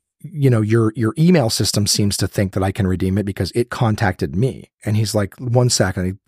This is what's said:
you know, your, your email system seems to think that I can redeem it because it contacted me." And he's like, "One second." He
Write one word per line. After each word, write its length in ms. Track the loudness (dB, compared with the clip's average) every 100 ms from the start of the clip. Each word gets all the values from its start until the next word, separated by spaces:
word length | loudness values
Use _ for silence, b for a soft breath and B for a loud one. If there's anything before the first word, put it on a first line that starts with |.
| _ _
you 260 | -14 0 2
know, 140 | 2
your, 320 | 2 2 2 0
your 160 | -2 2
email 320 | 4 4 2
system 360 | -2 -2 -2 -2
seems 300 | 0 0 0
to 100 | -4
think 280 | -2 -2
that 80 | 0
I 100 | -2
can 140 | 0 0
redeem 320 | 0 0 0
it 80 | -2
because 260 | -4 -4
it 160 | -2 -4
contacted 640 | -2 0 0 -2 -2 -4
me." 360 | -2 -2 -4 -16 _
And 140 | -2 0
he's 180 | 0
like, 200 | 0 -2 -6
"One 300 | -2 2 2
second." 380 | 2 0 0 -4
He 60 | -6